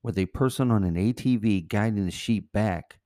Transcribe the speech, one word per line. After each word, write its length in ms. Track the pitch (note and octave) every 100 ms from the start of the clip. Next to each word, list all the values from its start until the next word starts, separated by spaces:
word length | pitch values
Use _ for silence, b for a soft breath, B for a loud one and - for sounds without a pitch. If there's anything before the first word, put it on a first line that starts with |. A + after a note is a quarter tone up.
with 160 | A#2+ F#2
a 80 | F#2
person 460 | - C3 B2 B2+
on 100 | A2
an 140 | F#2 E2+
A 160 | G#2
T 240 | B2 B2+ B2
V 240 | A2 G2
guiding 460 | D#2+ G#2 A2 G#2 F#2
the 40 |
sheep 400 | - - A2 -
back 480 | G2+ G#2+ E2+ - -